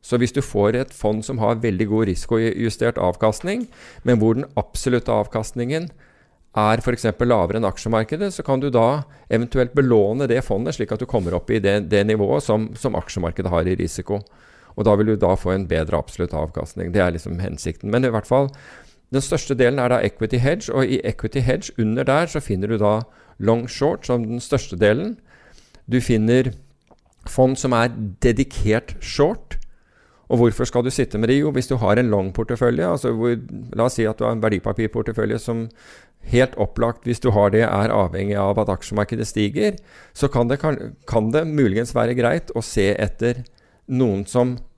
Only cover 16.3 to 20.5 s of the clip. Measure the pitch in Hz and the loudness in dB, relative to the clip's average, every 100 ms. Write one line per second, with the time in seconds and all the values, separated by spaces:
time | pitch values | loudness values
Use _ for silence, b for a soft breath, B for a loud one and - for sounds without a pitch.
16.3 | 78 78 78 76 - 87 95 90 82 - | -4 -6 -6 -10 -8 -4 2 2 0 -6
17.3 | 85 95 76 92 82 104 113 131 113 - | -6 -6 -6 -8 -8 -4 0 0 -2 0
18.3 | 131 139 B B B B B _ 135 135 | 0 0 B B B B B _ -4 -2
19.3 | 165 - 131 123 139 123 123 101 - 110 | -4 -2 2 2 4 2 2 0 -2 -2
20.3 | 123 123 | 0 0